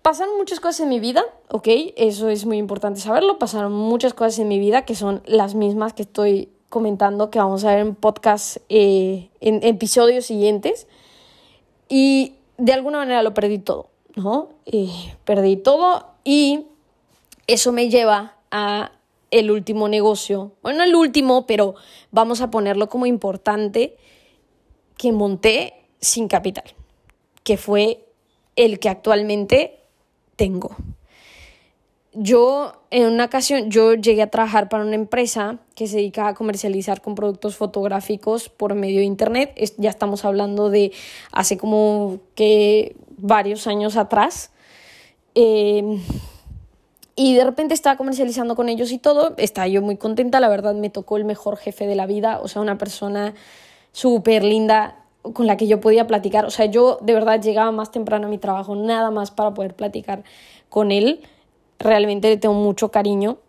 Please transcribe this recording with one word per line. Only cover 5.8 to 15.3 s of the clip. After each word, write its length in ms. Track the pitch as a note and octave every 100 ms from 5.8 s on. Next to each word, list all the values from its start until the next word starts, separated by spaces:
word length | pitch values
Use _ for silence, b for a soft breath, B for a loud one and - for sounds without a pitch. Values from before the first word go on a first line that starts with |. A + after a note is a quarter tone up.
| A3
que 100 | A3
estoy 460 | G3+ - G#3 G3 - _ _
comentando, 600 | A#3 A3 G3 G3+ G3+ G#3+
que 100 | A3
vamos 240 | G3 F#3+
a 80 | G#3+
ver 80 | G3+
en 160 | G#3+
podcast, 640 | G3+ G#3+ G#3+ A3+ G#3 - - _
eh, 600 | G#3+ G3+ F#3+ F#3+ F#3+ F3+ _
en 200 | A3 G#3+
episodios 600 | A#3 G3+ A3 B3 A#3 B3+
siguientes. 600 | B3 G#3+ G#3 G#3 C#4+ A#4 - b b b b b b b _ _ _
Y 460 | C4+ C4+ C4+ C4 _ _ -
de 140 | A#3+
alguna 260 | C4 C4 D4
manera 240 | C4+ B3
lo 100 | A3
perdí 240 | G#3 G#3 G#3
todo, 320 | F#3+ - - _ _
¿no? 340 | - F#3+ C4 D#4+ _
Eh, 500 | - G#3+ F#3+ F3 - -
perdí 320 | -